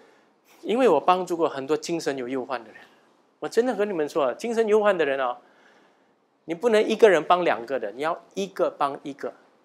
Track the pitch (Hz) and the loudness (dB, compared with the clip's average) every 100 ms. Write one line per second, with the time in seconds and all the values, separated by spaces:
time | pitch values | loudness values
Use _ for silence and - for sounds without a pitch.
0 | - _ _ _ _ _ - 233 247 147 | -20 _ _ _ _ _ -4 2 4 4
1 | 156 185 175 170 156 139 135 151 - 170 | 4 2 0 -2 -2 -2 -4 -4 -2 -4
2 | 151 135 123 131 123 123 110 95 - _ | -4 -6 -6 -6 -6 -8 -10 -20 -20 _
3 | _ _ _ _ 151 - 254 202 208 175 | _ _ _ _ -2 0 0 0 -2 -2
4 | 147 165 131 117 233 226 226 214 208 185 | -2 0 -2 -2 -4 -2 2 4 4 2
5 | 147 135 127 123 _ _ _ _ _ _ | 0 0 -4 -6 _ _ _ _ _ _
6 | _ _ _ _ - 180 240 214 214 220 | _ _ _ _ -10 -4 0 2 2 6
7 | 220 165 156 180 165 113 117 131 104 113 | 6 6 4 2 2 0 -4 -6 -6 -6
8 | 156 170 - - 190 185 156 - 143 147 | -6 -6 -8 -8 -8 -2 -2 0 -4 -4
9 | 156 135 123 - _ _ | -12 -10 -12 -14 _ _